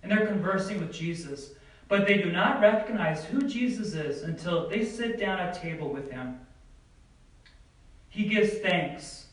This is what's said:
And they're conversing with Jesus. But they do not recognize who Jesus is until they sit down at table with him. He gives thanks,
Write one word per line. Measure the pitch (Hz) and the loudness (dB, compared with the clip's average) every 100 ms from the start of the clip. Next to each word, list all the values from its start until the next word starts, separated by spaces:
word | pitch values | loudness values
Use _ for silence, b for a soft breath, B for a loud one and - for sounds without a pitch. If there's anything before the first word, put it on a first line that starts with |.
And | 196 | 2
they're | 208 214 | 2 4
conversing | 196 170 190 - 202 | 0 0 0 -2 -4
with | 160 | -6
Jesus. | - 165 165 139 139 - B B B B | -4 -6 -6 -8 -10 -12 B B B B
But | 202 196 | 2 4
they | 202 | 4
do | 180 | 4
not | 175 202 - | 2 2 6
recognize | 208 220 - 220 165 160 | 6 6 0 0 0 -2
who | - 277 | -2 0
Jesus | - 233 247 208 190 | 0 0 -2 -2 -4
is | 160 151 - | -4 -4 -4
until | 160 165 175 170 165 | -6 -6 0 0 0
they | 208 | -2
sit | 220 - 233 202 | -2 -2 -4 -2
down | 202 185 | -2 0
at | 180 | -2
table | - 170 156 147 | -4 -6 -6 -6
with | 139 139 | -6 -8
him. | 127 127 127 - - - - - - - - - - - - - _ - - - | -8 -10 -10 -16 -20 -20 -20 -20 -20 -20 -20 -20 -20 -20 -20 -20 _ -20 -20 -14
He | 208 208 | -2 2
gives | 214 202 - | 4 4 2
thanks, | 190 180 - - - - - | 2 2 0 -6 -14 -16 -18